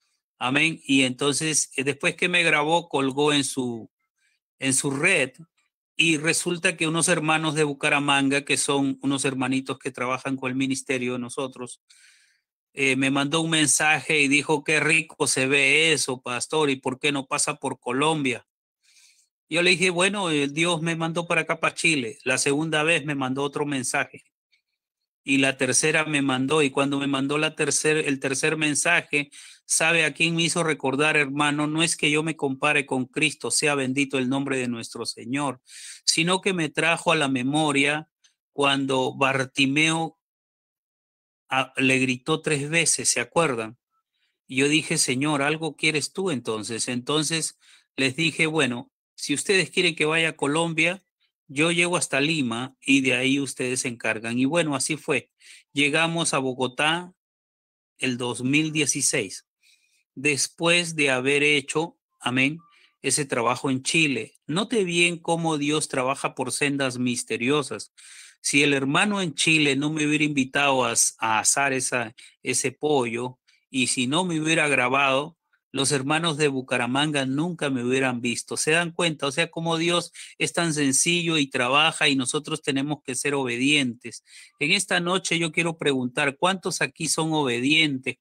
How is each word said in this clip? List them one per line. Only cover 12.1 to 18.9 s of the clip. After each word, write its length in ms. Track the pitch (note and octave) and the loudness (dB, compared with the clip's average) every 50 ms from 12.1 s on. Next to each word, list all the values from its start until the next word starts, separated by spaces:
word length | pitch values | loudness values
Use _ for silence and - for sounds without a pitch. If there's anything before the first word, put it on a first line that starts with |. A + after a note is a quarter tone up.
| - _ _ _ _ _ _ _ _ _ _ _ - | -20 _ _ _ _ _ _ _ _ _ _ _ -4
eh, 220 | C#3+ C#3 C3+ C3 | 0 2 2 2
me 160 | C3 C#3 C3+ | 2 2 2
mandó 300 | C#3 C#3 C#3 C#3+ D#3 E3 | 2 2 0 2 0 0
un 80 | D#3+ E3 | 0 2
mensaje 680 | D#3+ D#3 D3+ C#3+ - - D#3 D3+ D#3 C#3+ - - D#3+ D3+ | 2 2 4 4 2 2 2 2 2 0 0 0 2 2
y 80 | C#3+ | 4
dijo, 360 | C3+ C#3 D3 C3+ - D#3 C#3 D3 | 4 2 2 2 2 0 0 0
"Qué 160 | - D#3 D3+ | 0 0 2
rico 480 | D3 D3+ D#3+ D#3+ D#3 - - - D3+ | 2 2 2 2 0 -2 -4 -4 -2
se 200 | C3+ - C3+ C3 | 0 0 0 0
ve 460 | C3 C#3+ C#3+ C#3 C3+ C#3+ D3+ D#3+ E3 D#3 | 2 2 2 4 4 4 4 4 4 2
eso, 280 | C3 - - B2+ - | 2 0 -2 -4 -6
pastor, 480 | - B2 B2 A#2 - - - D#3 D3+ C#3+ | -6 -8 -6 -6 -6 -2 0 0 2 2
¿y 80 | C3+ | 0
por 220 | C3+ - C#3 B2+ - | 0 -2 -6 -4 -2
qué 120 | - D3 | -2 -2
no 160 | C#3+ C#3 C3 | -2 -2 -4
pasa 280 | - D3 C#3+ - D#3 D3 | -4 -4 -2 -2 -2 -4
por 240 | - - C3+ C3 - | -6 -6 -8 -8 -8
Colombia?" 680 | - B2 B2 C3 D3 D#3+ D#3+ D#3 C#3 C3 A#2 G#2 - _ _ _ _ _ _ _ _ _ | -6 -4 -2 0 2 2 2 0 0 -2 -4 -4 -8 _ _ _ _ _ _ _ _ _